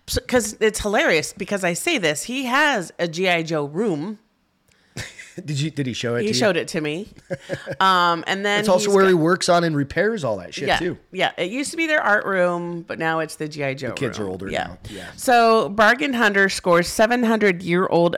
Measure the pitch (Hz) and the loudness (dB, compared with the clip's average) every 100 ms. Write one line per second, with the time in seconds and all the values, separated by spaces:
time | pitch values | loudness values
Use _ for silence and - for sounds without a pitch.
0 | - - - 247 208 - 220 208 208 220 | -8 -6 0 0 0 0 -2 0 -2 0
1 | 311 165 147 - 190 202 180 175 - 302 | 2 0 -2 -8 -6 -2 -2 -2 -2 0
2 | 165 151 - 254 247 262 302 247 165 - | 0 -2 -4 -6 -2 2 2 0 -4 -4
3 | 175 160 185 175 160 160 143 156 226 151 | -4 -2 0 0 0 -2 -2 -2 -2 -2
4 | 180 208 _ _ _ _ _ _ _ - | -4 -10 _ _ _ _ _ _ _ -14
5 | - - - - 143 143 156 143 131 110 | -14 -16 -18 -14 -6 -4 -4 -4 -4 -4
6 | 120 120 208 127 214 165 - - 151 160 | -2 -2 0 0 2 0 -2 -4 -4 -6
7 | - - - 180 - 185 - - 190 185 | -10 -16 -12 -12 -8 -10 -8 0 4 4
8 | 175 170 - 190 202 208 208 185 208 196 | 4 2 -2 -2 0 0 2 2 4 4
9 | 190 180 160 180 - 175 170 147 139 - | 6 6 4 2 2 2 2 0 -2 0
10 | 202 226 127 98 87 - 165 160 175 139 | 0 0 -2 -4 -6 -6 -2 0 -2 -6
11 | _ 185 175 - 180 247 285 330 320 302 | _ -4 -4 -2 -6 -4 -6 -4 -2 0
12 | - 208 - 190 180 175 175 170 165 - | 2 0 0 0 0 0 -6 -8 -10 -4
13 | 160 160 151 - 156 147 139 135 127 95 | -2 -2 -4 -6 -10 -6 -6 -4 -8 -6
14 | 123 110 101 92 98 76 - 95 - - | -6 -4 -6 -8 -6 -6 -6 -10 -16 -14
15 | - - - 240 226 226 151 202 214 247 | -14 -6 2 4 6 4 2 4 4 4
16 | 294 233 214 196 190 - 185 170 170 - | 0 2 2 4 2 2 2 2 2 2
17 | 220 247 226 220 208 175 180 175 190 170 | 2 4 2 4 2 2 0 0 2 2
18 | 170 | 2